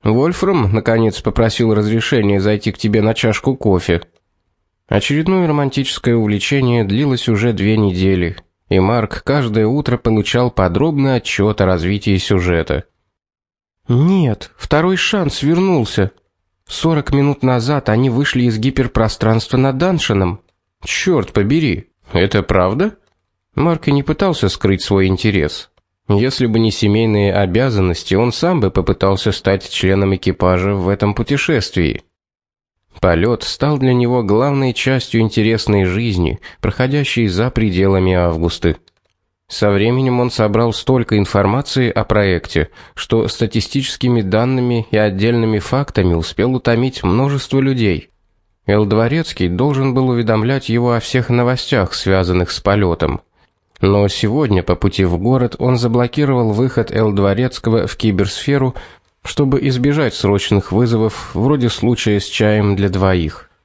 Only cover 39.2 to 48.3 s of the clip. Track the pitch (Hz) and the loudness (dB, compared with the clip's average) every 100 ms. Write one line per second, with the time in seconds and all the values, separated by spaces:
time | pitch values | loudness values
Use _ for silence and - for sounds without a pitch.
39.2 | _ _ _ - 104 101 110 123 131 123 | _ _ _ -2 0 2 0 0 0 0
40.2 | 123 - 107 104 117 110 - 131 117 104 | -2 0 0 2 0 -2 0 0 2 0
41.2 | 98 101 98 120 143 135 120 - 104 104 | 0 0 2 0 -2 -2 0 -2 -2 0
42.2 | 101 87 - 82 73 - - - - 113 | 2 0 -2 -2 -2 -6 -20 -16 -2 -2
43.2 | 107 - 110 113 - 139 131 - 127 120 | -2 -2 -2 -2 -4 -4 -6 -4 0 0
44.2 | 98 107 123 131 123 120 110 107 107 95 | 0 0 0 0 0 -2 -2 0 0 0
45.2 | 110 120 113 107 - 131 143 - 90 85 | 0 2 0 -2 -2 -4 -2 0 2 0
46.2 | 80 - 113 127 120 117 131 127 92 104 | -2 -2 0 0 0 0 0 -2 0 0
47.2 | 135 139 - 135 135 131 107 80 - _ | 0 -2 -2 0 0 0 0 0 -6 _
48.2 | _ | _